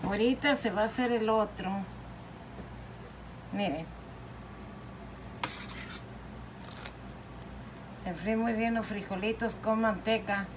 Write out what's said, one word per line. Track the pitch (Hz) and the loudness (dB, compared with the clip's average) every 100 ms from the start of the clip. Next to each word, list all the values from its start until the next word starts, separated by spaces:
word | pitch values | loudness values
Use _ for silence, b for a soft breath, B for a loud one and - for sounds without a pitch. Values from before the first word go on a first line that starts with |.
Ahorita | - 202 233 262 294 294 | 2 6 6 6 6 6
se | 226 | 4
va | 190 | 4
a | 220 | 4
hacer | 233 247 | 4 4
el | 233 220 | 4 6
otro. | 220 214 - 185 196 190 - - - - - - - - - - - - - - - - | 6 6 0 -2 0 -2 -8 -10 -12 -12 -12 -12 -10 -10 -10 -10 -12 -12 -12 -12 -12 -6
Miren. | 196 196 147 165 - - - - - - - - - - - - - - - - - - - - - - - - - - - - - - - - - - - - - - - - - | 0 2 2 -4 -8 -12 -12 -12 -12 -12 -12 -12 -12 -12 -12 -12 -10 -10 -6 -4 -4 -8 -8 -6 -8 -8 -12 -12 -12 -12 -12 -10 -8 -10 -10 -12 -12 -12 -12 -12 -10 -10 -12 -12 -8
Se | 185 165 | -4 -2
fríen | 185 220 | 2 4
muy | 233 | 4
bien | 220 226 | 4 4
los | 226 214 | 2 0
frijolitos | 208 - 190 214 226 226 - | -2 -2 0 2 2 0 0
con | 214 220 | 2 6
manteca. | 226 196 - 220 196 202 190 | 6 4 4 2 4 0 0